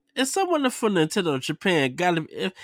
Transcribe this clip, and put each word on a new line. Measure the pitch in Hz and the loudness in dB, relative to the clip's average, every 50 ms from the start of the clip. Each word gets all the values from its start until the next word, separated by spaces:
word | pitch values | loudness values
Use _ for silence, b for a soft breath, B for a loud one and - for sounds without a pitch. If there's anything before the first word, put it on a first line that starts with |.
| _ _ - | _ _ -4
and | - 262 262 | -4 -2 -2
someone | - 381 392 359 349 302 269 247 | 0 -2 0 0 0 0 0 0
from | - - 240 214 202 | -2 0 0 2 4
Nintendo | 170 156 156 - - 180 165 143 131 | 4 2 2 2 -2 0 0 -2 -2
Japan | - - 156 - - 196 180 156 135 131 127 | -2 -4 -6 -2 0 2 2 4 2 0 0
gotta | 147 175 180 170 165 156 | 0 0 0 2 0 -2
be, | - - | -6 -8
if, | - 190 190 - B | -6 -6 -6 -6 B